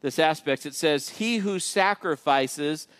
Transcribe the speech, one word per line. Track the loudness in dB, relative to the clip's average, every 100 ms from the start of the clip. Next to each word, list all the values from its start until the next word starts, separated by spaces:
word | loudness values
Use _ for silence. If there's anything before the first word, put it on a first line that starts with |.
this | -4 2
aspect. | 2 2 -2 -4
It | -4
says, | -2 0 0 -2
"He | -4 -2 0
who | 0 -2
sacrifices | -2 2 2 2 -2 -2 2 2 2 -2 -4 -4 -8 _